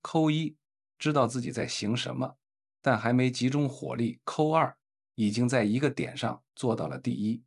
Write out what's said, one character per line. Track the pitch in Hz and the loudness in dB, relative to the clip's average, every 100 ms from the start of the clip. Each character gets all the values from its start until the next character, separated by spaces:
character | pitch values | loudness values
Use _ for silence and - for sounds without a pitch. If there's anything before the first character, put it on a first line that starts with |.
扣 | - 165 156 | -2 2 2
一， | 156 156 - _ _ _ _ | 2 -2 -8 _ _ _ _
知 | 156 | 0
道 | 147 117 | 4 2
自 | 127 | 2
己 | 120 | -4
在 | 123 101 | -4 -6
行 | - 104 | -4 -2
什 | 123 127 127 | -2 -4 -6
么， | 131 - _ _ _ _ | -6 -8 _ _ _ _
但 | - 113 | 0 2
还 | 113 | 2
没 | 123 127 | 4 2
集 | 127 127 | 2 0
中 | 143 143 | 2 0
火 | - - | -2 -8
力。 | 120 117 - | -2 -2 -2
扣 | - - 156 | -10 -2 2
二， | 160 139 - _ _ _ - | 2 0 -2 _ _ _ -2
已 | 107 | 0
经 | 104 123 | 2 2
在 | 131 | 2
一 | 104 117 | 2 2
个 | 143 | 0
点 | - - - | -2 -6 -4
上 | 117 - _ | -6 -6 _
做 | - 127 | -4 -2
到 | 113 80 | -2 -4
了 | - | -4
第 | - | -6
一。 | 107 104 120 | -2 -2 -4